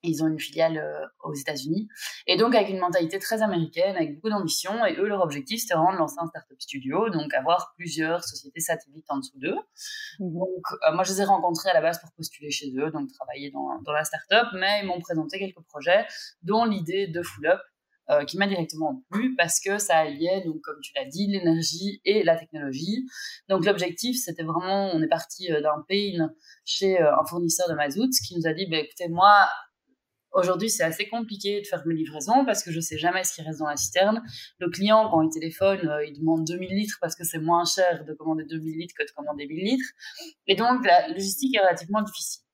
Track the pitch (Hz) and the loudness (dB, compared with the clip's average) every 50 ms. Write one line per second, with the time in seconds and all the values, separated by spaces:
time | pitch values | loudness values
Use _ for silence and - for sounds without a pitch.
0 | - 170 160 143 160 160 156 151 - - - 160 160 160 160 156 156 151 151 151 | 0 0 0 2 2 0 0 -2 -6 -6 0 2 2 2 2 -2 -4 -6 -6 -8
1 | 156 - _ _ - 160 151 143 143 - 147 135 131 156 165 202 220 - - - | -10 -12 _ _ -10 -8 -8 -6 -6 -6 -6 -4 -2 -2 -2 -2 -2 -6 -12 -12
2 | - - - - - - 180 175 220 240 254 220 196 202 190 185 180 175 175 185 | -12 -12 -12 -8 -2 0 2 4 4 6 6 4 4 2 -2 -2 -2 0 2 2
3 | 165 165 190 196 - - 226 214 220 208 185 170 160 - - 165 180 196 190 180 | 0 2 -2 -4 -2 -2 0 0 2 2 2 0 0 -2 0 0 0 0 2 0
4 | 160 151 143 - - 220 214 202 180 156 - - - 185 208 233 226 190 160 156 | -2 -2 -4 -6 -4 -2 -2 -2 -2 -2 -4 -4 -4 -4 -2 0 0 0 2 0
5 | 196 208 202 196 180 160 143 143 131 - - 226 - - 175 160 160 185 190 180 | 0 0 2 0 0 0 0 -6 -6 -6 -6 -6 -2 0 2 4 4 4 4 2
6 | 160 143 143 160 170 160 - 156 _ _ - _ - - - 135 127 131 151 185 | -2 -2 -2 -6 -8 -8 -8 -12 _ _ -18 _ -16 -12 -12 -8 -6 -2 0 0
7 | 220 226 180 160 151 143 - 131 131 156 175 180 - - _ _ 175 165 143 160 | 0 2 0 -2 -2 0 -2 0 2 4 2 2 2 -6 _ _ -10 -8 -4 -2
8 | 156 160 165 175 - - - - - 139 _ 170 165 - 165 160 - _ _ 160 | 0 0 0 -2 -4 -8 -12 -12 -18 -14 _ -8 -4 -4 -4 -4 -6 _ _ -20
9 | _ - 143 139 262 - _ 269 254 170 - 427 427 _ _ - - - - - | _ -6 -6 -6 -6 -10 _ -8 -6 -4 -4 -4 -8 _ _ -16 -14 -14 -12 -12
10 | - - - - 190 180 160 175 190 185 185 180 - - - - - 160 160 175 | -14 -16 -10 -8 -6 -6 -4 -4 -4 -4 -4 -6 -6 -8 -6 0 0 2 2 2
11 | 185 185 190 190 202 196 196 175 165 175 170 160 - 190 180 160 156 165 170 165 | 0 0 0 0 2 4 4 4 4 0 -2 0 0 2 2 4 4 2 -2 -2
12 | - 160 _ - 156 - - - 147 147 143 - 147 139 127 131 147 160 156 151 | -10 -20 _ -14 -14 -14 -14 -14 -8 -6 -6 -6 -6 -6 -4 -4 -4 -2 -4 -6
13 | 139 131 - _ 131 - 135 139 143 143 139 143 139 139 135 - - 143 147 151 | -8 -8 -10 _ -14 -12 -12 -12 -12 -10 -8 -8 -6 -6 -8 -8 -6 -2 -2 -2
14 | 156 - - 156 - _ 196 226 240 226 196 185 185 196 208 208 202 185 180 175 | -2 -2 -6 -8 -2 _ 4 4 4 2 -2 -2 0 0 0 0 0 -2 -6 -6
15 | 165 - 175 160 156 143 180 190 196 185 - 170 160 _ - 147 135 165 180 208 | -4 -4 -4 -4 -2 -4 -6 -6 -8 -8 -10 -16 -20 _ -16 -4 2 4 4 4
16 | 208 - - - - - _ _ - 170 214 226 233 226 208 190 165 156 185 196 | 4 0 -10 -14 -16 -16 _ _ -4 0 2 2 2 2 0 -2 -2 -2 -2 -2
17 | 202 175 160 175 175 - - - 147 160 185 196 - _ _ _ _ _ _ _ | -2 -2 -4 -6 -8 -8 -10 -2 2 2 2 2 2 _ _ _ _ _ _ _
18 | _ - 143 147 143 139 170 185 202 196 196 180 160 151 - 160 160 151 135 - | _ 2 2 2 2 0 -2 0 0 0 2 -2 -2 -4 -4 -4 -4 -4 -4 -6
19 | _ _ 190 208 247 254 254 - 170 165 - - - 196 202 202 202 - 175 160 | _ _ -2 0 0 0 2 2 0 2 0 -2 0 0 -2 0 2 4 4 4
20 | 160 151 143 143 165 175 190 196 175 165 156 156 - 156 147 147 135 - _ 139 | 4 2 -2 -2 0 0 0 0 -2 -4 -6 -6 -8 -10 -12 -12 -14 -10 _ -8
21 | 131 135 147 180 202 202 202 190 175 165 165 165 165 151 160 170 190 202 196 - | -8 -6 -4 -2 -2 0 0 2 2 2 2 2 0 -2 -4 -4 -6 -6 -6 -2
22 | _ - 208 214 175 165 165 165 - _ - 151 143 139 131 139 160 185 214 254 | _ 2 2 4 4 4 2 2 0 _ -10 -8 -6 -6 -6 -4 -4 -2 -2 -4
23 | 262 254 - - - - - - _ - 190 185 165 202 202 175 180 175 175 - | -4 -8 -12 -14 -14 -14 -16 -16 _ 0 0 2 4 2 2 2 0 -4 -4 -4
24 | - 254 247 247 - 175 165 - 165 160 165 170 185 185 196 196 196 190 175 160 | -4 -4 -2 -4 -4 -6 -8 -6 -6 -4 -2 -2 -2 0 0 0 0 0 0 0
25 | 160 156 165 160 - _ - - 185 175 156 147 147 151 151 151 151 - 190 202 | 2 2 0 0 0 _ -14 -10 -4 0 0 2 2 2 0 0 -2 0 0 0
26 | 202 202 175 170 160 156 - _ _ _ - _ _ - - - 196 190 190 180 | 0 0 0 0 -2 -2 -4 _ _ _ -20 _ _ -6 -2 0 2 4 4 6
27 | 160 147 - - 156 - 170 170 175 165 - - 180 170 160 151 147 139 143 196 | 6 6 6 4 2 0 -2 -2 0 0 0 0 0 -2 0 0 -2 -2 0 0
28 | 247 262 254 - - - 180 170 160 160 156 165 196 180 160 156 151 - - - | 0 2 0 0 -2 -2 -4 -2 0 0 0 -2 -2 -2 -2 -2 -2 -4 -8 -8
29 | 180 170 165 170 185 202 208 202 190 - - - - _ _ _ _ _ _ _ | -6 -4 2 6 8 10 10 10 8 6 2 -6 -10 _ _ _ _ _ _ _
30 | _ _ _ _ _ _ - 190 180 180 185 175 202 226 214 - 165 165 160 - | _ _ _ _ _ _ 0 2 2 2 2 0 0 -2 0 0 0 0 0 -4
31 | 208 - 226 240 226 220 208 196 - 196 208 202 202 - 185 170 170 165 165 156 | -6 -6 -4 -6 -6 -6 -10 -6 -4 -4 -4 -4 -4 -4 -6 -4 -2 -2 -2 -2
32 | 156 151 151 151 139 185 233 269 277 240 208 196 - 180 160 165 165 - 156 151 | -2 -6 -6 -8 0 4 4 4 4 4 0 -2 -2 -6 -6 -6 -6 -6 -6 0
33 | 156 175 180 190 185 - - - 151 156 156 147 156 147 147 143 - - - 175 | 0 0 0 0 -2 -4 -6 -6 -10 -10 -6 -4 -4 -4 -2 -4 -4 -2 2 4
34 | 190 208 220 226 226 - - - - - _ _ 180 175 175 180 196 208 220 220 | 4 4 4 0 -4 -10 -16 -16 -18 -20 _ _ -4 -4 -2 0 4 6 6 6
35 | 220 - 170 160 156 160 160 160 160 165 160 - 190 196 196 190 170 156 151 151 | 6 6 4 4 4 2 0 -4 -6 -8 -2 2 2 2 2 2 0 -2 -2 -2
36 | 151 151 143 143 156 160 165 160 160 160 175 180 185 180 190 202 214 214 - - | -4 -6 -6 -2 0 2 2 2 0 -2 -4 -6 -6 -2 -2 -2 -2 -2 -4 -4
37 | 180 160 - - 170 165 - 160 156 165 170 170 175 165 - 190 185 180 165 156 | -4 -6 -6 -6 -8 -6 -6 -2 2 4 4 4 4 2 2 2 2 2 2 0
38 | 156 156 151 - 156 160 160 156 156 156 160 160 156 160 156 160 175 175 - - | -6 -12 -12 -6 -4 -2 -2 -2 -4 -6 -8 -6 -6 -6 -6 -8 -8 -10 -6 -6
39 | 147 - _ 147 143 147 147 143 147 139 156 160 185 214 262 254 - - _ _ | -6 -6 _ -10 -8 -8 -8 -8 -8 -8 -6 -4 -2 0 0 -2 -2 -6 _ _
40 | - - - - - - _ _ _ - 196 214 233 247 254 254 247 190 175 - | -20 -18 -18 -18 -18 -20 _ _ _ 0 2 4 4 4 4 4 6 6 6 6
41 | - 311 - 196 196 196 - - 269 262 254 208 190 185 170 175 170 165 202 214 | 6 2 -4 -4 -4 -4 -4 -2 -2 0 4 6 6 6 4 2 -2 -2 -2 -2
42 | 208 202 - - - - - - _ _ | -2 -2 -6 -10 -8 -8 -10 -12 _ _